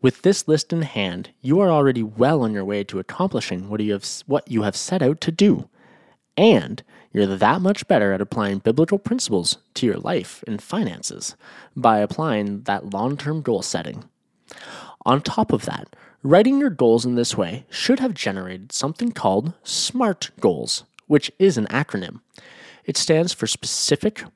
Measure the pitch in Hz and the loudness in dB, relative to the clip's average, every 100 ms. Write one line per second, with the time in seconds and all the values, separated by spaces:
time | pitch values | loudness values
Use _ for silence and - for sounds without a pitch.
0 | 131 - 180 196 - 156 - 170 151 120 | 2 2 0 0 2 0 2 -4 -4 -4
1 | 98 87 - _ 127 165 196 156 139 123 | -4 -6 -12 _ 0 2 4 4 4 2
2 | 110 107 123 156 117 104 95 104 98 95 | -2 2 2 4 0 -2 -4 -4 -4 -6
3 | 92 - 135 127 - 92 98 107 107 101 | -8 -4 -2 -2 -6 -8 -6 -4 -2 -4
4 | - - - 143 - 117 104 - - 185 | -6 -14 -2 -2 0 -2 -2 -4 -4 0
5 | 131 156 - 165 208 160 - _ _ _ | 2 0 -2 4 4 4 -2 _ _ _
6 | _ _ _ - 208 156 73 110 - - | _ _ _ 4 6 6 2 -10 -14 -20
7 | _ - 101 95 104 160 185 208 - 160 | _ 0 0 2 2 4 2 -2 2 2
8 | 101 95 101 - 104 98 113 120 165 202 | 4 0 -2 -2 -2 -2 0 2 2 0
9 | - 254 - 104 85 - _ - 123 95 | -2 -4 -2 -2 -2 -6 _ -4 -2 -2
10 | - - 92 - - 104 - 196 220 - | -2 -4 -4 -14 -10 -10 -6 -4 -4 -6
11 | - - - - - - - - 120 110 | -12 -10 -14 -14 -20 -20 -16 0 2 4
12 | 104 - 156 110 101 101 113 101 - 98 | 2 -2 -2 -2 -2 -6 -6 -6 -4 -4
13 | 117 139 143 156 139 107 92 101 85 - | -4 -4 -6 -6 -2 -2 -2 -8 -8 -14
14 | - _ _ _ _ - - - - - | -18 _ _ _ _ -20 -20 -18 -20 -8
15 | - 131 - - 107 113 - - - _ | 0 0 0 -2 0 -2 -4 -10 -12 _
16 | - _ 135 170 220 277 285 160 123 113 | -20 _ 4 6 6 4 0 2 4 4
17 | 123 123 120 - 90 110 - - - 262 | 2 0 -2 -2 -4 -6 -12 -8 0 2
18 | 262 190 - 190 185 185 190 - 139 160 | 2 -2 -6 -6 -8 -12 -10 -6 -6 -4
19 | 233 - - 95 139 - - - - 247 | -6 -2 2 2 0 -8 -8 -4 -4 0
20 | 247 185 - _ 101 80 58 - - - | 0 0 -6 _ 0 0 -4 -6 -8 -20
21 | _ 147 - _ 196 127 107 113 147 104 | _ 2 2 _ 2 2 -2 -2 -2 -6
22 | 90 - _ - - - - - - 156 | -8 -14 _ -20 -20 -20 -20 -16 -6 -4
23 | - 160 170 - 110 - - - - 147 | 2 2 2 -2 -4 -4 -6 -4 0 0
24 | 214 214 - | 0 -6 -18